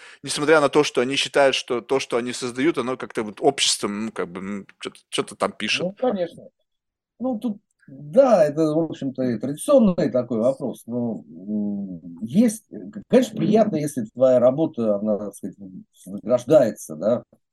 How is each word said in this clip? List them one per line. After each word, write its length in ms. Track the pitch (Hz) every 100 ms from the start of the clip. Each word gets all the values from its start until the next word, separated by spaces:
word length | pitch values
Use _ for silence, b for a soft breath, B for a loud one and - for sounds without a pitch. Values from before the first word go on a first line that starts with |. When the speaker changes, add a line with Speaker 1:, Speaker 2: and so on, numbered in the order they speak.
| B B
Speaker 1:
несмотря 380 | 139 - 147 160
на 80 | 139
то, 140 | 151
что 180 | 143 135
они 140 | 127 139
считают, 400 | 139 147 135 127
что 260 | - 120
то, 180 | - 135
что 160 | - 123
они 160 | 123
создают, 440 | - 127 117 156 156
оно 200 | 123 127
как-то 260 | 113 127
вот 160 | 107 98
обществом, 680 | 151 143 - - 107 101 110
ну, 40 |
как 180 | - 90
бы, 120 | 90
м, 260 | 95 101 - _
че-то, 180 | - - _
че-то 260 | - - 104
там 180 | 101
пишет. 340 | - 107 - 175
Speaker 2:
Ну, 80 | 202
конечно. 520 | 254 196 170 - - _ _ _ _ _ _ _
Ну, 200 | 254 226
тут, 220 | 247 202 _ _ -
да, 580 | 139 147 202 269 196 151
это, 160 | 143 156
в 60 | 156
общем-то, 440 | 160 - 139 -
и 160 | 127 110
традиционный 720 | 127 147 - 277 208 170 139
такой 280 | 123 123 113
вопрос. 440 | 123 - 127 - 117
Но, 360 | 120 120 104 -
м, 920 | 82 98 107 104 101 98 85 85 82
есть, 420 | 113 170 240 - _
э, 60 | 208 208
к-, 120 | 208 -
конечно, 260 | 247 233 -
приятно, 400 | 165 214 208 156
если 260 | 147 127 107
твоя 340 | 120 131 127
работа, 580 | 123 131 107 - 110 101
она, 200 | 107 101
так 160 | 104 -
сказать, 220 | 101 - 95 90 - _ -
награждается, 880 | 98 107 120 - - 113 - - 76
да, 260 | 101 120 - _ _